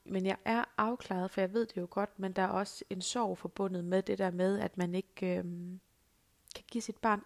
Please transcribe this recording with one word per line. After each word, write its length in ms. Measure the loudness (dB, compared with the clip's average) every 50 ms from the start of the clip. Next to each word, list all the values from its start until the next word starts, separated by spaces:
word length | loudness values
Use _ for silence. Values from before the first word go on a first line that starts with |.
| _
Men 220 | -4 -2 0 0
jeg 100 | 0 0 0 0
er 200 | 0 0 0 0 0 0
afklaret, 540 | 0 0 0 -2 -4 -4 -4 -2 -2 -2 -2
for 100 | 0 0
jeg 120 | 0 2
ved 140 | 2 0 0
det 100 | 0 -2
jo 100 | -6 -6 -2
godt, 280 | -2 -2 -2 -2 -4 -6
men 140 | -6 -2
der 100 | 0 2
er 60 | 2 2
også 360 | 2 0 -2 -2 -6 -12 -10 -8
en 120 | -6 -4
sorg 360 | -4 -2 0 0 0 0 -2 -4
forbundet 460 | -6 -6 -2 -2 -2 0 0 -2 0
med 180 | 2 2 2
det 160 | 4 2 0 2
der 120 | 2 0
med, 280 | 2 4 4 4 4 2
at 180 | 0 -2 0 0
man 160 | 0 0 0
ikke, 420 | -2 -2 -4 _ -4 -2 0 0
øhm, 440 | 0 -2 -4 -6 -8 -8 -10 -10 -12 -14 _ _ _ _ _ _ _ _ _ _ _ _ -20 -18
kan 100 | -18 -12 -6
give 120 | -6 -4
sit 140 | -4 -4 -4
barn 260 | 0 2 2 2 2 2